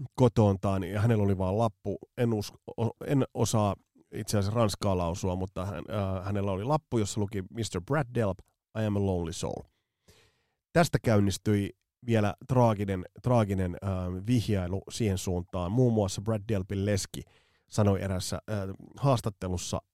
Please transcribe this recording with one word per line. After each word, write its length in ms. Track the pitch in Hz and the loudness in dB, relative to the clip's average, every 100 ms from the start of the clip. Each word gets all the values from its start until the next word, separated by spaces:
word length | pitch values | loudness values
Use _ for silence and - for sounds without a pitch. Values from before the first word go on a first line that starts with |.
| 131 | -8
kotoontaan, 680 | - 123 - 104 95 101 98 | 2 4 6 4 4 0 -2
ja 160 | 90 104 | -2 0
hänellä 240 | 113 110 | 2 4
oli 140 | 101 92 | 2 2
vaan 200 | 92 104 | 0 0
lappu. 400 | 117 - 101 92 - - | 0 -2 -6 -8 -8 -2
En 160 | 117 | 0
us-, 200 | 107 - - - - | 0 -4 -12 -12 -4
o-, 160 | 113 - - | -4 -4 0
en 180 | 139 - | 0 0
osaa 400 | 117 117 110 104 92 _ _ _ | 0 0 2 2 -2 _ _ _
itse 240 | - - 107 | -10 -2 0
asiassa 220 | 98 117 | 2 2
ranskaa 380 | 107 - 101 92 | 0 0 0 0
lausua, 380 | 85 90 95 92 | 0 -2 -2 -2
mutta 300 | 92 92 95 | -4 -6 -8
hän, 180 | 78 - | -8 -6
ää, 340 | 104 95 95 | -4 -2 -4
hänellä 300 | 95 101 101 | -4 -2 -2
oli 120 | 92 | -2
lappu, 340 | 117 151 - 120 | -2 -2 0 -2
jossa 220 | 101 110 | 0 -2
luki, 240 | 101 104 90 | -4 -4 -8
"Mister 260 | 113 107 90 | -6 -6 -6
Brad 260 | 92 151 120 | -2 -2 -2
Delp, 240 | 120 104 90 - _ _ 117 | -2 -2 -2 -12 _ _ -4
I 40 | 107 | -2
am 100 | 101 | 0
a 100 | 98 | 0
lonely 260 | 90 82 | 0 -4
soul." 300 | - 64 - - _ _ _ _ _ _ _ _ _ _ | -6 -6 -8 -12 _ _ _ _ _ _ _ _ _ _
Tästä 260 | 165 170 127 | 2 2 2
käynnistyi 680 | 123 104 98 - 110 101 98 - _ _ 120 | 4 4 4 2 0 0 0 -8 _ _ 0
vielä 280 | 113 104 - - | 2 2 -2 0
traaginen, 560 | 127 117 101 101 92 - - | 4 4 4 -2 -4 -6 -6
traaginen, 540 | 123 123 101 95 90 87 | 2 2 2 0 -2 -4
ää, 80 | 98 92 90 92 104 | -4 -4 -4 -4 0
vihjailu 560 | 123 110 98 87 95 - | 2 2 0 0 -4 -6
siihen 280 | - 107 92 | -2 0 0
suuntaan. 540 | 98 87 90 92 87 | 0 -2 -4 -4 0
Muun 200 | 120 127 | 2 4
muassa 300 | 110 95 - | 4 2 -2
Brad 200 | 101 110 104 | -4 -4 -2
Delpin 380 | 101 92 98 101 | -4 -2 -2 0
leski 360 | 98 - - - _ _ _ _ | 0 -2 -10 -14 _ _ _ _
sanoi 340 | - 101 95 | 2 2 2
erässä, 360 | 98 92 - 95 - | 0 -4 -4 -8 -6
ää, 180 | 107 95 - - - | -6 -6 -10 -16 -2
haastattelussa, 840 | 139 117 113 - 92 90 - - - | 2 2 -2 -6 -4 -4 -4 -6 -8